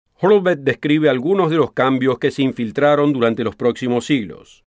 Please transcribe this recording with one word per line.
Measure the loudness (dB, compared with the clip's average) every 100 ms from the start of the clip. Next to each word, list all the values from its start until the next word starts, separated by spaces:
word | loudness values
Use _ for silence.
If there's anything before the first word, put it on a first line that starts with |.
| _ _
Hurlbut | 2 4 2 0
describe | -2 -2 0 2 2
algunos | 0 0 0 0
de | 0
los | -2
cambios | 0 0 0 -2 -2
que | -2
se | -2
infiltraron | -2 -2 -6 0 2 2 0
durante | 0 0 0
los | -4 -4
próximos | -4 -2 -2 -4 -2
siglos. | -4 -4 -14 -20 _ _